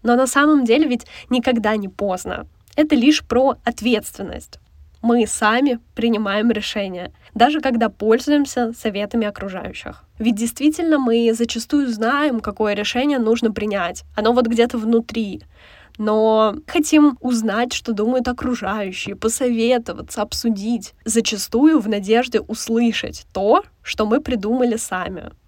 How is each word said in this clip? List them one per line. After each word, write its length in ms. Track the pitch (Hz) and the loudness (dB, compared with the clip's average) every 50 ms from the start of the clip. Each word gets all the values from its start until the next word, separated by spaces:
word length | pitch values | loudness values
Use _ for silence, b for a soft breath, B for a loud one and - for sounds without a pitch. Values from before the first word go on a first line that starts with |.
Но 140 | - 233 240 | 2 2 4
на 100 | 247 262 | 4 2
самом 380 | 247 - 277 285 302 311 285 254 | 2 2 2 4 6 4 4 4
деле 240 | 220 226 302 320 262 | 4 4 4 4 2
ведь 180 | 247 233 - B B B B B | 0 -4 -6 B B B B B
никогда 480 | 247 247 233 262 254 226 208 214 220 | -2 0 0 0 0 0 0 0 -2
не 120 | 214 196 190 | -2 -4 -8
поздно. 580 | 185 - 202 202 185 180 - - 180 - - - _ _ _ _ - | -6 -4 -4 -4 -4 -4 -6 -8 -10 -10 -10 -14 _ _ _ _ 0
Это 180 | - 311 302 302 | 0 2 2 2
лишь 280 | 247 233 285 302 294 | 4 4 4 4 2
про 340 | - _ 233 240 262 277 - - _ | -2 _ 2 2 2 2 0 0 _
ответственность. 960 | 240 233 - 208 247 233 214 - - - - 196 - - - - _ - - _ _ _ - - - - _ | -6 -6 -2 0 0 0 0 -2 -8 -12 -12 -12 -10 -12 -14 -16 _ -20 -20 _ _ _ -20 -20 -20 -16 _
Мы 240 | - 233 233 240 220 | 0 2 4 4 2
сами 520 | 214 - - 220 214 220 247 277 285 247 233 _ _ _ | 0 -2 0 0 2 2 4 2 2 0 -2 _ _ _
принимаем 560 | - 226 233 226 208 220 196 196 214 214 240 | -2 0 0 0 0 -2 -2 -2 2 2 2
решения, 640 | 233 208 208 - - 214 196 190 180 180 180 - b b b b b | 0 0 -4 -6 -6 -6 -6 -6 -8 -10 -12 -12 b b b b b
даже 260 | 208 233 285 302 311 | 4 4 4 4 0
когда 280 | - 269 240 226 226 214 | -2 -2 0 0 0 -2
пользуемся 840 | - _ 208 220 220 240 247 294 294 294 277 269 - 254 240 226 | -2 _ 2 2 2 2 2 2 2 2 2 0 -2 -4 -4 -4
советами 540 | 233 - - 226 190 202 208 208 - 233 214 | -6 -6 -6 -4 -4 -4 -6 -2 -2 -2 -2
окружающих. 760 | 208 202 - 196 196 185 185 - 185 190 - - - - - - _ _ - | -2 -4 -8 -10 -10 -8 -10 -10 -10 -12 -12 -14 -16 -16 -18 -20 _ _ -2
Ведь 180 | 220 240 220 | -2 -2 0
действительно 640 | 202 233 233 - - 269 302 311 - 339 330 311 277 | 0 -2 -4 -4 0 0 0 0 2 0 2 2 2
мы 360 | 262 240 226 233 233 226 226 | 2 2 2 2 2 2 2
зачастую 540 | 226 233 233 - 226 226 _ 302 294 277 247 | 0 -2 -2 -2 -8 -6 _ 0 0 0 0
знаем, 520 | 226 208 226 233 277 285 294 302 247 220 | -2 -2 0 0 0 0 0 0 -2 -2
какое 340 | - 220 196 - 214 208 202 | -4 -6 -4 -2 -2 -2 0
решение 440 | 202 208 - - 240 262 294 285 254 | -2 -4 -2 -2 0 0 0 0 0
нужно 340 | 226 220 233 233 - 220 | 2 2 2 2 0 -2
принять. 520 | 196 220 208 214 196 196 175 170 - - - - - | -2 -2 -4 -4 -4 -4 -4 -6 -8 -12 -18 -10 -6
Оно 160 | 214 214 220 | 0 0 2
вот 140 | 240 240 240 | 4 4 2
где-то 320 | 226 233 226 233 240 254 233 | 2 4 2 2 2 2 -4
внутри. 640 | 214 226 233 226 226 - - 233 220 196 185 - b b b b b b b b b b b - | 0 2 2 2 0 -2 -6 -6 -6 -6 -8 -12 b b b b b b b b b b b -6
Но 560 | 214 214 214 214 220 220 220 220 220 214 - - - - | -2 0 2 2 4 4 4 4 4 2 0 -4 -12 -2
хотим 500 | - 349 302 - 311 302 294 294 247 - | -2 -2 0 4 6 6 6 6 4 2
узнать, 520 | - 254 247 226 220 220 196 220 247 247 | -2 -2 0 0 0 0 0 0 -2 -2
что 200 | - - - - | -4 -8 -4 -4
думают 360 | 226 202 214 233 254 254 240 247 | -2 0 0 0 0 0 0 -2
окружающие, 880 | 247 247 - 254 247 233 202 185 208 220 202 190 180 - - - 202 | -4 -4 -4 -4 -4 -4 -4 -4 -4 -4 -4 -6 -6 -8 -10 -10 -8
посоветоваться, 1040 | - - 226 226 - 262 247 240 226 226 233 254 240 240 - 175 - 196 - - - | -4 -2 -2 -2 0 0 0 0 2 2 2 2 0 0 -6 -10 -12 -12 -10 -6 -6
обсудить. 720 | 208 208 - - - 233 220 196 196 220 240 220 190 - _ _ _ | -6 -6 -6 -4 -2 -2 -2 -2 -2 -4 -4 -4 -6 -12 _ _ _
Зачастую 760 | 220 233 226 - - 220 196 - - - 233 285 320 320 285 | 0 0 0 0 0 -4 -6 -8 -4 2 4 4 6 6 4
в 80 | 196 214 | 0 0
надежде 500 | 214 202 190 196 220 240 254 247 - 214 | -4 -4 0 2 2 2 2 0 -4 -4
услышать 880 | - - 220 - - - 226 226 240 233 214 - - - - - - _ | -4 -4 -10 -10 -4 -2 0 2 2 2 0 -2 -8 -8 -12 -16 -20 _
то, 320 | _ 190 196 208 269 381 415 _ _ _ | _ -2 2 4 4 2 2 _ _ _
что 240 | _ - - - 214 | _ -10 -4 -4 0
мы 140 | 208 220 294 | 0 0 -2
придумали 560 | 302 - 254 214 190 214 240 262 247 240 214 | -2 -4 -6 -4 -2 -2 0 0 0 0 -2
сами. 560 | 233 - - 185 185 175 - 185 165 - - - _ _ | -4 -6 -8 -8 -8 -8 -8 -10 -12 -14 -16 -20 _ _